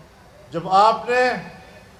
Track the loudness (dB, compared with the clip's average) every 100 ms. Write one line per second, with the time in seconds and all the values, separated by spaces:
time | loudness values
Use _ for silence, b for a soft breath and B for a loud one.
0 | -20 _ -20 -20 -14 -10 0 2 4 2
1 | -2 -2 0 -2 -10 -20 -20 -20 -20 -20